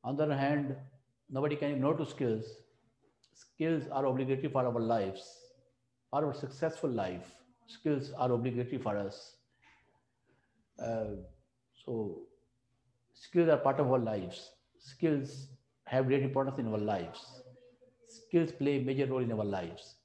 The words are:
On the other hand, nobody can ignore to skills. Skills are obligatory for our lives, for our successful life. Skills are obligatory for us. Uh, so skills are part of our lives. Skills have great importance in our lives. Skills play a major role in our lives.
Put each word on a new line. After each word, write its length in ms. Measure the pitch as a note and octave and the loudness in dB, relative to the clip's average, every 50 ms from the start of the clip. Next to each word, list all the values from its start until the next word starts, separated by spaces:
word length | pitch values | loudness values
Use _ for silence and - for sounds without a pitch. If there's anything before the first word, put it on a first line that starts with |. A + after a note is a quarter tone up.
| - | -2
On 120 | A#2+ C#3 | -2 0
the 80 | C#3 D3+ | 2 2
other 140 | D3+ D3 | 2 4
hand, 380 | C3+ C#3 C#3 D3 D3 C#3+ C3+ C3+ - - - - - _ _ _ _ _ _ | 2 4 4 4 2 2 -2 -4 -6 -8 -18 -20 -20 _ _ _ _ _ _
nobody 260 | C3 C3 C#3+ C#3 D3 | -2 0 2 2 2
can 160 | D3 D3+ C#3+ | 0 0 0
ignore 240 | D3 C3 C3 C#3 B2+ | 0 2 4 2 4
to 100 | - D#3 | 2 0
skills. 400 | C3+ - - C#3 A#2+ A2 A2 A2 - - - - _ _ _ _ _ _ _ _ _ _ _ _ _ _ | -4 -2 -2 0 0 2 0 -2 -8 -14 -18 -20 _ _ _ _ _ _ _ _ _ _ _ _ _ _
Skills 500 | - - _ _ _ D#3 E3 E3 D#3 C3 - | -20 -20 _ _ _ 0 2 2 0 0 -2
are 140 | - C3+ C#3 | -2 0 2
obligatory 440 | C3+ B2+ C3 C3+ B2+ C3+ C3+ - D3+ | 2 2 2 2 0 0 0 0 0
for 160 | C3 C3 B2+ | 2 2 2
our 140 | B2 A#2 A#2 | 2 2 0
lives, 440 | A2+ A2+ A#2 A2+ G2 F#2+ F#2+ - - - - - - - - _ _ _ _ _ _ _ _ _ _ _ | 2 2 2 2 2 0 -4 -8 -14 -18 -20 -20 -20 -20 -20 _ _ _ _ _ _ _ _ _ _ _
for 160 | - C#3+ D#3 | -2 0 0
our 80 | D3 C3 | 0 -2
successful 560 | - - C3 - - E3 D#3+ D#3 - - D3+ | -4 -8 -10 -6 -2 -2 -2 -2 -2 -2 -2
life. 460 | B2 A2 G2 F#2 F2+ F2+ F2+ - - - - _ _ _ _ | 0 0 -2 -2 -4 -6 -10 -14 -20 -20 -20 _ _ _ _
Skills 440 | - - - _ D#3 D3 C3+ C3+ - - | -20 -20 -4 _ 0 0 0 -2 -6 -2
are 140 | - B2+ B2+ | 0 2 2
obligatory 460 | B2+ A#2+ A#2 C3 A#2 A#2+ B2 B2 - | 2 2 2 0 -2 -2 -2 -2 -4
for 200 | B2 - A2+ G#2 | -4 -2 -2 -2
us. 400 | G2+ G2+ G2 - - - - - _ _ _ _ _ _ - - _ _ _ _ _ _ _ _ _ _ _ _ _ _ _ _ _ _ _ _ - | 0 -2 -4 -6 -10 -18 -20 -20 _ _ _ _ _ _ -20 -20 _ _ _ _ _ _ _ _ _ _ _ _ _ _ _ _ _ _ _ _ -10
Uh, 360 | B2+ A#2 A#2 A2+ A2 G#2 G#2 F#2+ F2+ - - _ _ _ _ _ _ _ _ | -6 -4 -4 -4 -4 -4 -6 -10 -12 -16 -20 _ _ _ _ _ _ _ _
so 480 | - - - B2 A2+ G#2+ G2 E2 - - - _ _ _ _ _ _ _ _ _ _ _ _ _ _ _ _ _ | -16 -10 -6 -4 -4 -4 -4 -6 -8 -12 -16 _ _ _ _ _ _ _ _ _ _ _ _ _ _ _ _ _
skills 360 | - - - - F3 E3+ D#3+ | -20 -20 0 2 4 6 6
are 80 | D3+ | 6
part 220 | C#3 - C#3 C3 - | 6 4 2 4 4
of 120 | D3 B2+ | 4 4
our 80 | C3 B2+ | 4 4
lives. 520 | A#2 A2+ A2 G2+ F2+ F2+ - - - - - _ _ _ _ _ | 2 2 -2 -2 -4 -6 -10 -12 -16 -20 -20 _ _ _ _ _
Skills 680 | - - - - F3 D#3+ D3+ C#3+ C3+ C3 - - - - - - _ _ _ _ _ | -20 -20 -8 0 0 2 2 2 -2 -4 -10 -14 -16 -16 -20 -20 _ _ _ _ _
have 220 | - B2+ C3 C3 | -2 0 2 4
great 160 | B2+ C3+ C#3 C3+ | 4 4 4 2
importance 340 | C3+ C3+ C3+ C3+ C3+ C3 - | 2 2 0 0 0 -2 -2
in 80 | A#2+ | -2
our 100 | A2 G#2+ | -2 0
lives. 640 | G#2+ G#2 G#2+ G#2 F#2 F2 E2+ - - - - - - - - - - - - - _ - - _ _ - | 0 0 0 0 0 -2 -6 -10 -14 -18 -18 -20 -20 -20 -20 -20 -20 -20 -20 -20 _ -20 -20 _ _ -20
Skills 440 | - - - - _ - E3+ D#3+ D#3 | -20 -20 -20 -10 _ 2 2 2 2
play 260 | - - C#3 C#3+ C#3+ | -2 0 0 2 2
a 40 | C3+ | 2
major 240 | B2+ C3 C3+ C3+ C#3 | 0 0 0 0 0
role 140 | B2+ C3 C3 B2+ | 0 0 0 0
in 80 | A#2 | 0
our 140 | A2+ G#2+ G#2+ | 0 -2 -2
lives. 500 | G2+ G2 F#2+ F2 E2+ F2 - - - - _ | -2 -2 -4 -6 -6 -10 -14 -18 -20 -20 _